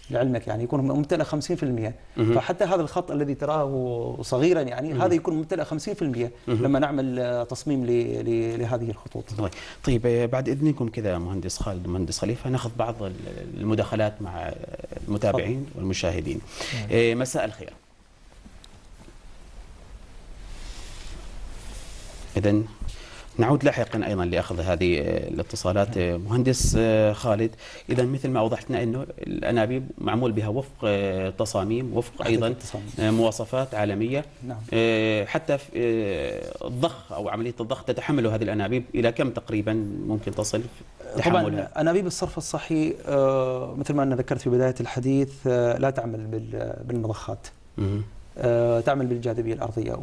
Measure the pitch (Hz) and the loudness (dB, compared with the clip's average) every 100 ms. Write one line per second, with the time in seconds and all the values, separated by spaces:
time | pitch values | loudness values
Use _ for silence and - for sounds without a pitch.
0 | - 127 131 120 - 110 120 143 135 139 | -4 0 2 0 -2 -4 0 0 2 2
1 | 147 165 147 151 143 175 139 117 107 - | 2 0 0 -2 -2 -2 0 0 -2 -6
2 | - - 110 120 - - 190 185 151 185 | -6 2 4 4 2 0 2 2 2 -2
3 | 175 143 143 139 147 156 139 131 127 120 | -2 0 0 0 0 0 0 0 -2 -2
4 | 120 - - 127 160 170 131 123 151 135 | -4 -6 -2 4 6 4 2 -2 -2 2
5 | 175 165 170 160 156 180 147 156 - - | 4 4 2 -2 0 -2 -2 -4 -4 -2
6 | 151 120 120 - - 113 131 139 143 143 | -2 0 -2 -4 -2 2 4 4 2 2
7 | 131 127 123 123 120 127 151 139 120 120 | 0 0 0 -2 -2 -4 -2 0 2 2
8 | 117 117 117 117 117 117 117 123 113 107 | 2 0 0 2 0 0 -2 -2 -2 -6
9 | - 117 - 107 98 - - - - 120 | -10 -10 -6 -4 -4 -4 -14 -6 0 2
10 | 120 120 120 131 135 135 151 139 117 113 | 4 4 2 0 0 2 2 2 -2 -2
11 | 104 90 90 95 90 - 110 92 90 90 | 0 0 -2 -4 -4 -4 -4 -4 -2 0
12 | 85 - 101 123 131 127 120 117 113 110 | 0 -2 -2 -2 -2 -2 -2 -2 -2 -2
13 | 98 92 98 92 90 90 104 110 98 110 | -6 -8 -10 -10 -10 -4 0 2 2 2
14 | 107 - 95 87 85 - - - - - | 0 0 -8 -6 -6 -8 -10 -12 -12 -8
15 | - 104 101 - 95 131 139 - 95 95 | -4 0 2 2 0 -2 -6 -4 -2 0
16 | 87 87 80 - - - - 120 104 110 | 0 0 -2 -6 -8 -10 -6 -6 0 4
17 | 117 117 127 151 107 104 - - _ _ | 4 2 0 -2 -2 -6 -14 -16 _ _
18 | - - - - - - - - - - | -20 -20 -20 -20 -20 -20 -20 -20 -20 -20
19 | - - - - - - - - - - | -20 -20 -20 -18 -18 -18 -18 -18 -18 -18
20 | - - - - - - - - - - | -18 -18 -16 -16 -14 -12 -12 -12 -12 -12
21 | - - - - - - - - - - | -12 -10 -10 -10 -10 -10 -10 -12 -12 -12
22 | - - - 101 104 104 110 - - - | -12 -12 -6 0 4 4 2 -6 -8 -8
23 | - - - - 117 139 135 - 113 110 | -12 -16 -4 2 4 4 4 2 0 -2
24 | 98 98 87 87 - 85 87 85 90 78 | 0 0 0 0 0 -2 0 2 4 4
25 | 73 82 - 82 - - 90 101 101 95 | 2 -2 -2 -4 -6 -4 0 2 2 2
26 | 87 85 101 120 123 127 - 113 113 110 | 0 0 0 2 4 4 4 6 6 6
27 | 107 104 120 107 113 - - - - 123 | 6 4 2 2 2 -2 -16 -10 -2 2
28 | 127 135 135 127 113 117 - 120 117 127 | 2 2 0 2 2 0 -2 -2 0 -2
29 | 135 - - 50 - 117 110 131 131 - | -6 -8 -6 -2 2 2 2 0 -4 -4
30 | 104 110 127 107 107 120 - - 107 101 | 0 2 2 2 0 -2 -4 -2 2 2
31 | 98 92 95 95 107 104 95 117 131 120 | 2 0 0 0 0 0 0 0 0 -2
32 | 120 - - 110 113 123 - 104 104 - | -2 -2 2 2 2 -2 -6 -10 -8 0
33 | 107 113 113 107 113 131 131 107 104 101 | 4 6 4 2 -2 -2 0 0 0 0
34 | 113 139 151 - 123 113 110 117 117 110 | 0 0 -4 -10 -10 -10 -2 2 4 4
35 | 110 107 101 156 - 139 - - 120 113 | 4 2 2 -2 0 -2 -2 0 2 2
36 | 104 85 65 52 50 - - 123 160 - | 0 0 -2 -4 -8 -8 -6 0 -2 -2
37 | - 76 - 107 117 - 113 131 - 123 | -10 -6 -4 -2 -4 -4 -6 -4 -2 -2
38 | - 143 117 110 104 107 98 127 127 120 | 0 2 2 2 0 0 0 0 0 2
39 | 117 120 135 110 - 107 107 110 104 90 | 2 2 0 -2 -2 -2 0 0 -2 -4
40 | 101 107 98 - 104 113 120 - - - | -2 -2 -2 -4 -2 -2 -4 -10 -20 -16
41 | - 110 170 180 - 156 - - 156 180 | -8 0 4 4 4 0 -2 0 2 2
42 | 180 - 175 - - 156 - 160 156 - | 0 -2 -6 -6 -6 -6 0 0 0 -2
43 | - 143 135 135 131 127 127 135 143 143 | 0 4 4 4 2 -2 -4 -4 0 2
44 | 135 131 127 131 135 123 131 127 117 131 | 2 2 0 0 4 4 4 2 -4 -2
45 | 127 139 135 135 135 123 120 117 135 131 | 2 4 2 0 2 4 4 4 2 0
46 | 117 110 110 110 110 110 113 - 120 120 | -4 -4 -4 -6 -4 -6 -4 -6 -4 -2
47 | 113 107 - 107 - - - - 98 101 | -2 -2 -6 -8 -10 -18 -12 -4 0 0
48 | 107 - - - 123 117 120 117 117 139 | -4 -10 -14 -2 2 4 4 4 4 2
49 | 127 120 120 117 113 113 110 110 - 117 | 2 0 -2 -2 -2 -2 -4 -2 -4 -4